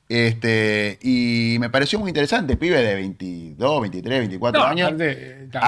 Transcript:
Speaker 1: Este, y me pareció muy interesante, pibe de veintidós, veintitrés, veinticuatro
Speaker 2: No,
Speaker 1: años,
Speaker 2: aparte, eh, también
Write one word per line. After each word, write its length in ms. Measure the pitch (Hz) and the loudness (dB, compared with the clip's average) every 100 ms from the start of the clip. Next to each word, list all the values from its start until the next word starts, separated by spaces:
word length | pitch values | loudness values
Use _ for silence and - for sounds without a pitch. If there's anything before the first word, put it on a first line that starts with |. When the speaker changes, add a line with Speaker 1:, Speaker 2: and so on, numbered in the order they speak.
| - | -4
Speaker 1:
Este, 920 | 117 117 113 117 110 107 107 104 95 | 2 2 2 2 2 2 2 0 -2
y 540 | 127 127 120 117 117 117 | 0 2 2 2 2 0
me 100 | 117 | 0
pareció 300 | 131 - 208 | 0 0 0
muy 100 | 196 | -2
interesante, 480 | 151 143 233 147 120 | 0 0 0 0 0
pibe 240 | 170 156 | 2 2
de 140 | 113 98 | 2 0
veintidós, 840 | 95 90 92 85 82 73 127 151 | -4 -8 -10 -10 -12 -2 0 0
veintitrés, 360 | 104 90 98 131 | -2 -6 -4 -2
veinticuatro 420 | 107 92 120 - | -2 -2 0 2
Speaker 2:
No, 60 | 131 | 2
Speaker 1:
años, 200 | 170 180 | 2 0
Speaker 2:
aparte, 240 | 156 160 | 0 -2
eh, 360 | 131 131 135 135 | -4 -10 -18 -12
también 120 | 127 | 0